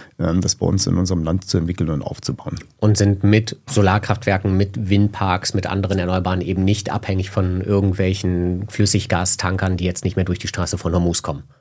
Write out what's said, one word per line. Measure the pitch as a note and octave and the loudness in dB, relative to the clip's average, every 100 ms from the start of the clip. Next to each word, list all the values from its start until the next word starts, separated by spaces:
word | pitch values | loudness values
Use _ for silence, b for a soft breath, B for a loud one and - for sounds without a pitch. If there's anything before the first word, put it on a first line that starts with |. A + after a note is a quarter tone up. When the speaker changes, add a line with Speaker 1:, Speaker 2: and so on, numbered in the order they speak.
| B - | B -4
Speaker 1:
ähm, | E2+ F2+ | 0 0
das | - | 0
bei | - F2 | 0 0
uns | F#2 F#2 | 0 0
in | F2 | 0
unserem | F2+ F2+ | 0 0
Land | D#2+ F#2+ - | 0 -2 0
zu | F#2 | -2
entwickeln | E2 F2 D#2+ | 0 -2 -2
und | D2 | -2
aufzubauen. | - - - - - E2 - - | -6 -8 -8 -8 -8 -10 -12 0
Speaker 2:
Und | G#2 G#2 | 2 4
sind | G2+ G2 | 4 4
mit | G2+ G#2+ A2 - - | 4 4 2 -8 -4
Solarkraftwerken, | G#2+ G2 G#2 - G2+ - F#2+ G2 F#2+ | 2 4 2 0 -2 0 0 2 2
mit | G2+ A2+ G2 | 0 -2 0
Windparks, | G2+ G#2 - F#2+ F#2 - G2 | 2 2 0 -2 -2 -2 -4
mit | F2+ | -2
anderen | G2 F#2 G2 | -2 -2 0
Erneuerbaren | F2 F#2 F#2 F#2 | 0 0 0 -2
eben | F2 F#2 | -2 0
nicht | F#2+ G#2 - | 2 2 -2
abhängig | - - F#2+ F#2 | -4 -2 -2 -2
von | - F#2 F#2 | 0 0 0
irgendwelchen | F#2 G2 G2 F#2 F#2+ F#2 F#2 F2 F2 F2+ G#2 | 0 2 2 2 0 0 0 0 0 -2 -4
Flüssiggastankern, | - G2+ G2+ - E2+ F#2 - F2+ F#2+ F#2+ F2+ | 0 2 2 0 -2 0 -2 -2 0 0 0
die | F2+ | -2
jetzt | F2+ F#2+ | -2 -2
nicht | F#2+ | -2
mehr | F2+ | -2
durch | F2 | -2
die | - | -4
Straße | - F2 E2+ | -4 -4 -2
von | E2+ | 0
Hormuz | F2 F2 E2+ | 0 2 0
kommen. | - C#2 - b | -4 -8 -10 b